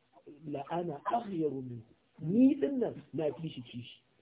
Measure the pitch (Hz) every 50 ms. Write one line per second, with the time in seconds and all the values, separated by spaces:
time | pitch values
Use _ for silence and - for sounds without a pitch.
0 | _ _ _ - - - 151 147 156 156 143 135 135 - - 175 180 - 143 143
1 | - - - 233 226 208 196 160 160 147 135 135 131 127 120 117 110 - - _
2 | _ _ _ - 156 156 185 233 254 269 311 277 277 277 285 254 233 165 123 -
3 | - - - 139 160 151 135 - 165 156 - - 120 - - 120 117 - - -
4 | _ _ _ _